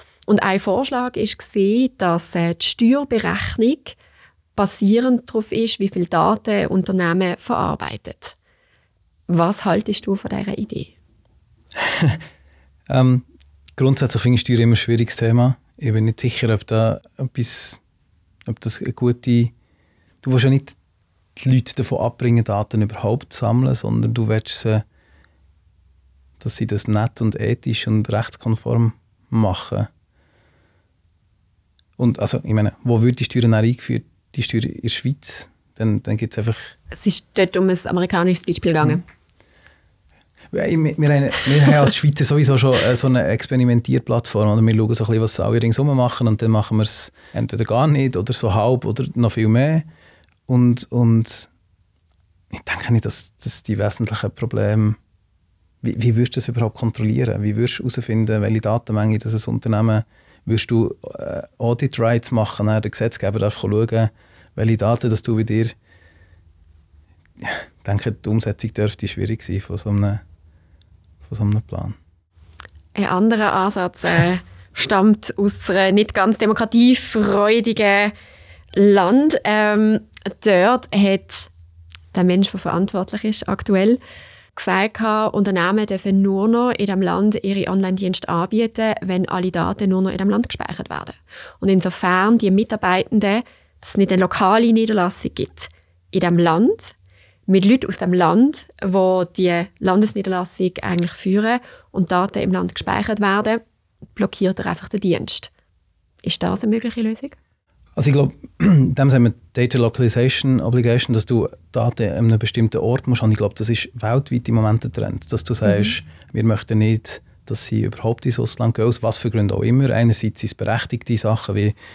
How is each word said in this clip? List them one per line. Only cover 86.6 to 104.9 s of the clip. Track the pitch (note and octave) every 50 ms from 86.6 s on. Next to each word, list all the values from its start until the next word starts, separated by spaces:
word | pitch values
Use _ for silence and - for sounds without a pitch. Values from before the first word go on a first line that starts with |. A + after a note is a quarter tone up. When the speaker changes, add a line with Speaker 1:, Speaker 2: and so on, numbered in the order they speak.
| A#3+ B3
Speaker 1:
in | - - F#3
diesem | G3 F#3+ F#3+ F#3+
Land | F3 F3 F3+ G3+ G#3+ G#3 - -
ihre | G3 G3 G3 - -
Online-Dienste | F#3+ G3 G3 F#3 F#3+ F#3+ G3 F#3 F#3+ - - -
anbieten, | E3+ E3+ F3 F#3+ G#3+ A3 A#3 A3+ - - A3 A3 G#3 - F#3
wenn | F#3+ F#3 F3+ F#3 -
alle | - F#3 F3+ F#3
Daten | F3+ F3 E3+ F#3 F#3 - G#3 F#3+
nur | F#3 F#3
noch | F#3+ F#3+
in | -
diesem | F#3+ F#3+ G3+
Land | G3+ G#3+ B3 -
gespeichert | - - - - - - - -
werden. | - - - - - - _ _ - - - - - _
Und | - G3
insofern | F#3+ F#3+ E3+ F#3 F3 - - F3+ F3+ F#3 F#3+ G#3+ A#3 A3+
die | G#3+ G3
Mitarbeitenden, | F#3+ G3 A3 - A3 G#3 - F#3 F#3 F#3 - - - G#3+ G#3+ G3 G3+ A#3 B3 - _ _ _ _ _ _ -
dass | -
es | - G3
nicht | G3 F#3 F#3+
eine | F#3 F#3
lokale | F3+ - - G#3+ F#3 G3+ A3+ A#3 A#3 A3+
Niederlassung | A3+ A3+ A3 A3 G3+ F3 F3+ - - - - -
gibt | - - - - - - - - _ _ _ _ _ _ _
in | - F#3+
diesem | F3+ F3 E3+ E3+
Land, | E3+ E3+ D#3+ E3 A3 D#4 A4 - - - - _ _ _ _ _ _ _ _ _ _
mit | - F#3+ F#3+ F#3
Leuten | G3+ B3 C4 -
aus | - F3+ -
dem | F#3 F3+ F3+
Land, | F3+ F3 E3 E3+ A3 B3+ C#4+ D#4 - - - _ _ -
wo | G3 F3+ G3 F#3 F#3 F#3 F#3 F3
die | F3+ - - F#3 F3 E3+ E3+ E3+ - _ _
Landesniederlassung | - F#3 F#3 G#3 G#3+ G#3 - G3+ F#3+ F#3+ F#3+ F3+ F3+ F3 - - F#3 F3+ F3+ - -
eigentlich | G3 F3+ F3 F3 F3+ -
führen | - - F#3+ F#3+ G#3 G#3+ A3+ A#3+ B3 - - - - _ _
und | - G3 F3+ -
Daten | F#3 F3+ F#3 G3+ - G#3
im | - -
Land | F3+ F3+ F3+ F3+ -
gespeichert | - - F#3+ G3 G#3 G#3 - G#3+ G#3
werden, | G#3 G3 G3 G#3 G#3 G#3+ A3+ A#3 - _ _ _ _ _ _ _ - - _
blockiert | - G3+ F#3+ - - G3 F#3 F#3 -
er | -
einfach | F#3 F3 - -
den | -